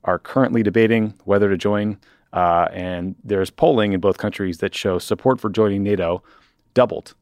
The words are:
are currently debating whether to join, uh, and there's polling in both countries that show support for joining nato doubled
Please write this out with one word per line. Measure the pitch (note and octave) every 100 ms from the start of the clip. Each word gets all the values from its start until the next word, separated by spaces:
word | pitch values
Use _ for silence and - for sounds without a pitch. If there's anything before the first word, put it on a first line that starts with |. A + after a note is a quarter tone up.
are | - F2+
currently | - C3+ B2+ A#2
debating | G#2 A2+ A2 A2+ G#2+ -
whether | - G2+ G2+
to | F#2
join, | G2+ G#2 G#2 G2+ _ _ _
uh, | - F2 E2+ E2+
and | F#2+ F2+ F2 F#2 -
there's | - G2+ F#2+
polling | - D#3+ C3 G#2
in | F#2+
both | G2 F#2
countries | G#2 - F#2+ E2
that | G2 -
show | G2+ F2+
support | - G#2+ C3 B2+
for | A2
joining | G2 G#2 G2
nato | G2+ G2+ E2+ F2+ _ _ _ _ _
doubled | - A#2+ - - _